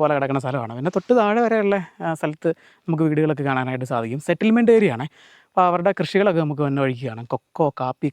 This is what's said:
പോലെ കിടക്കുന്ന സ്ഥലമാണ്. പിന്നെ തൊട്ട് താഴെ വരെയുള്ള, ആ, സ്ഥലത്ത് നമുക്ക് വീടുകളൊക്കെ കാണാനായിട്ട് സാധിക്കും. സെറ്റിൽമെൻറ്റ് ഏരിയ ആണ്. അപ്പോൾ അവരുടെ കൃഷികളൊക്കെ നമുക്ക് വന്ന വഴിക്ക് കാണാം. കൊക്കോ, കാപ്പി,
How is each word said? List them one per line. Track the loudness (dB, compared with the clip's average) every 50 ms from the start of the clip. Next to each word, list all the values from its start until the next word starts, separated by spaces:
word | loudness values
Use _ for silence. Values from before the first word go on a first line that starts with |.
പോലെ | 0 2 2
കിടക്കുന്ന | 2 0 0 -2 -2 -2
സ്ഥലമാണ്. | -2 -4 -4 -6 -6 -4 -2
പിന്നെ | -2 -2 -2
തൊട്ട് | -2 0 2 2 2
താഴെ | 4 2 2 2 2
വരെയുള്ള, | 2 2 0 2 2 0 0 -2 -6 -12 _ -6
ആ, | -6 -4 -4
സ്ഥലത്ത് | -4 -6 -6 -2 -2 -4 -4 -4 _ -18 _ _ _
നമുക്ക് | -4 -2 0 0 0
വീടുകളൊക്കെ | 2 2 0 0 0 -2 -2 -2
കാണാനായിട്ട് | -2 -2 -2 -4 -4 -6 -6 -4 -4
സാധിക്കും. | -4 -4 -4 -6 -8 -4
സെറ്റിൽമെൻറ്റ് | -2 -2 0 2 2 2 4 4 6 6
ഏരിയ | 6 4 2 0
ആണ്. | -2 -6 -8 -10 _ -20 -20 -20 _ _ _
അപ്പോൾ | _ 2 2 2
അവരുടെ | 2 2 0 0 0 0
കൃഷികളൊക്കെ | -4 0 0 2 2 4 2 2 0
നമുക്ക് | -2 -2 -2 -2
വന്ന | -2 0 0 0
വഴിക്ക് | -2 -2 -4 -8 -10
കാണാം. | -10 -10 -8 -8 -8
കൊക്കോ, | -8 -8 _ _ -2 -2 -2 0 -2
കാപ്പി, | -6 -6 -4 -4 -6 -4